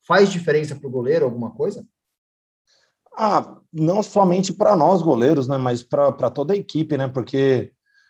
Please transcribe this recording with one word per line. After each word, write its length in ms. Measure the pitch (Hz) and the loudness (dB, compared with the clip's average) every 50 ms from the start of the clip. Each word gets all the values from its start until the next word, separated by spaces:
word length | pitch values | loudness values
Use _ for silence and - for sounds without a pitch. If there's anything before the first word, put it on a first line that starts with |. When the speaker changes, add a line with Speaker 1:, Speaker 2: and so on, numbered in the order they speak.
| _ | _
Speaker 1:
Faz 240 | - 170 190 202 196 | 0 2 4 4 2
diferença 460 | 196 175 - 156 147 151 151 147 139 | 0 -2 -2 0 0 0 -2 -4 -8
pro 160 | 131 - 139 | -12 -12 -8
goleiro 340 | 123 131 120 131 156 165 151 | -6 -4 -2 0 0 0 0
alguma 240 | 127 113 117 117 113 | -2 -2 -6 -8 -10
coisa? 340 | - - 143 185 - - - - _ _ _ _ _ _ _ _ _ _ _ _ _ _ _ _ _ _ _ _ _ _ _ _ - 453 | -8 -6 -6 -6 -6 -8 -14 -20 _ _ _ _ _ _ _ _ _ _ _ _ _ _ _ _ _ _ _ _ _ _ _ _ -6 -4
Speaker 2:
Ah, 400 | 226 214 190 156 120 - - - _ _ - | -2 0 0 0 -2 -4 -8 -20 _ _ -6
não 300 | 160 156 156 185 214 202 | -2 0 0 0 0 -2
somente 500 | - - 208 196 180 175 185 185 - 170 | 0 2 2 2 4 2 0 -2 -2 -2
pra 220 | - 208 208 208 | 0 2 2 4
nós 260 | 180 147 156 190 185 | 4 4 4 4 4
goleiros, 460 | 165 165 143 113 117 135 160 147 131 120 | 2 2 2 2 4 2 2 2 0 -2
né, 100 | 139 135 | -2 -2
mas 240 | 127 127 120 117 | -2 -2 -4 -4
pra, 300 | - _ - 143 143 139 | -4 _ -2 0 2 2
pra 180 | 131 - 131 120 | 0 0 -2 -4
toda 240 | 117 - 139 147 196 | -4 -4 -4 -2 -2
a 40 | 202 | -4
equipe, 380 | 196 - - 147 156 151 151 | -4 -6 -6 -6 -4 -2 -4
né, 120 | 135 135 135 | -4 -4 -4
porque, 640 | 127 131 113 - - 139 135 135 131 123 107 - _ _ _ _ _ _ _ _ | -6 -6 -6 -4 -2 0 2 2 2 0 -2 -6 _ _ _ _ _ _ _ _